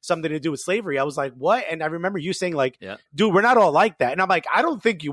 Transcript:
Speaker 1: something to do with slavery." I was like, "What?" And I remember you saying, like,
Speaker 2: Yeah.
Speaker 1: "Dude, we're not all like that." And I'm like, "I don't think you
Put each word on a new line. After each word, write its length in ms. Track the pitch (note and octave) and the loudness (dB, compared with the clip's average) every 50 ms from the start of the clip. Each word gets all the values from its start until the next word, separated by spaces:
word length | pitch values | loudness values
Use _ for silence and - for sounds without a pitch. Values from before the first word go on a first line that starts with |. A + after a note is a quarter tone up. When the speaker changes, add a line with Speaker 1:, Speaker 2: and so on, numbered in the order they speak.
Speaker 1:
something 300 | - - E3+ E3 D#3 D#3 | -4 -4 -4 -2 -2 -4
to 100 | D3+ D3+ | -4 -4
do 100 | C3 E3 | -4 -4
with 80 | C#3+ - | -6 -4
slavery." 380 | - F3 F#3+ A#3 G#3 E3+ C#3 C3+ | -4 -4 -4 -4 -4 -4 -2 -2
I 40 | C#3 | -2
was 140 | D3 C#3 D3+ | -2 -4 -4
like, 160 | C#3 C3+ A#2+ | -6 -6 -6
"What?" 320 | B2+ C#3 F3 A3+ B3+ A3 E3+ | -4 0 0 0 0 -2 -4
And 120 | E3 D#3+ | -6 -6
I 40 | D#3 D#3 | -6 -6
remember 300 | E3 E3+ F3 F#3+ G3+ F3+ | -4 -4 -6 -6 -4 -6
you 140 | C#3+ F#3 | -6 -6
saying, 220 | F3+ - F#3 F3+ D#3+ | -6 -4 -4 -4 0
like, 240 | C#3+ C3 C3 - _ | 0 0 -2 -2 _
Speaker 2:
Yeah. 160 | G2 F#2+ G#2 - _ _ C#3+ | -14 -14 -14 -16 _ _ -2
Speaker 1:
"Dude, 200 | D3 G#3+ G#3+ E3+ | 2 2 4 4
we're 80 | G3 | 4
not 160 | G#3+ A#3+ B3+ A3+ | 4 6 6 6
all 140 | G3 D#3+ | 6 6
like 260 | C#3+ D#3+ G#3 A3+ - - | 6 4 4 2 2 0
that." 140 | B2 A#2+ | -2 -2
And 100 | C#3+ F3+ | 0 0
I'm 60 | F#3+ F#3 | 0 0
like, 160 | F#3 E3+ - - | 0 0 0 0
"I 120 | E3 G#3 | 0 0
don't 200 | C#4+ E4+ D4 G3 | 2 0 0 0
think 220 | - A#3 G3+ D#3 D3+ | 0 0 0 -2 -4
you 80 | C#3+ | -2